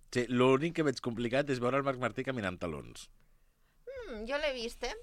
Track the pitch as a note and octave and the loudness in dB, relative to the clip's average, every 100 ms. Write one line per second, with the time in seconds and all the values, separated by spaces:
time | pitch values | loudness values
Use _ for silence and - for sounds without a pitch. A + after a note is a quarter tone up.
0 | - B2 A#2 B2 B2+ C3 E3+ E3 D3 B2+ | -2 0 2 6 6 6 4 2 2 2
1 | B2 A2+ A#2+ C3 D3 B2+ A#2+ C#3 C#3 B2+ | -4 -2 0 0 0 0 2 2 0 0
2 | A#2+ A#2+ C3 B2+ F#2+ F2+ F2 D2 A#1 - | -2 -2 -4 -2 -2 -2 -4 -6 -10 -14
3 | - - - _ _ _ _ _ - C5+ | -18 -20 -20 _ _ _ _ _ -14 -12
4 | G#4+ G#3+ A3+ C#4+ D#4 B3+ A#3 - B3 A4 | -10 -8 -4 -2 -2 -2 -6 -6 -8 -8